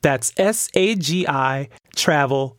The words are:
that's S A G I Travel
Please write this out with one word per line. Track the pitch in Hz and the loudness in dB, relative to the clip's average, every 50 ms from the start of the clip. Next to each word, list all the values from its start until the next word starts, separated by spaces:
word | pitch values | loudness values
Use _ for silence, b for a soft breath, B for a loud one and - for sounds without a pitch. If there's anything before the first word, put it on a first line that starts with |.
| - | 2
that's | 151 139 127 - - - | 2 0 2 -2 -6 -2
S | - 190 202 220 - - - - | 0 0 0 0 -2 -6 -2 0
A | 196 185 208 226 | 2 2 2 0
G | 202 165 135 165 185 180 | -2 -2 -2 -2 -2 -2
I | - 143 135 131 131 135 135 139 - B B B _ - | -2 0 0 0 0 -2 -4 -6 -8 B B B _ -6
Travel | - - - 156 147 143 131 139 135 135 131 - | -2 0 2 2 2 2 2 0 0 -2 -4 -8